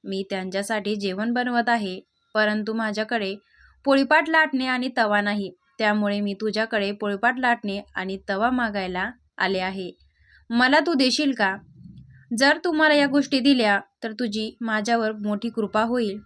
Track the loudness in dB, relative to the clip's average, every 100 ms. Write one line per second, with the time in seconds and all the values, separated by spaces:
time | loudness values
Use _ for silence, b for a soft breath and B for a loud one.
0 | -6 -8 -6 -6 -4 -6 -4 -4 -4 -4
1 | -4 -4 -2 -2 0 0 2 0 -2 -8
2 | _ _ _ 0 2 0 -4 -4 -4 -4
3 | -2 -2 -4 -6 b b b b 2 2
4 | 6 4 4 2 2 0 -2 -2 -2 0
5 | 2 2 0 -2 -6 -10 _ -2 0 2
6 | 0 0 -4 -2 -4 -2 -2 -2 -2 -4
7 | -4 0 0 2 0 0 -2 -6 -8 -8
8 | -6 -8 -4 0 0 0 -2 -4 -4 -4
9 | -6 -10 _ -4 -2 0 -4 -6 -10 -14
10 | b b b b b 2 4 4 4 2
11 | 2 2 -2 0 -2 -2 -12 -20 -20 -20
12 | b b b 2 2 2 0 2 4 6
13 | 4 2 2 2 4 4 4 2 -2 _
14 | -10 -4 -4 -2 -4 -6 -4 -2 0 0
15 | 0 -2 -4 -4 -4 -4 -2 0 0 0
16 | -2 -4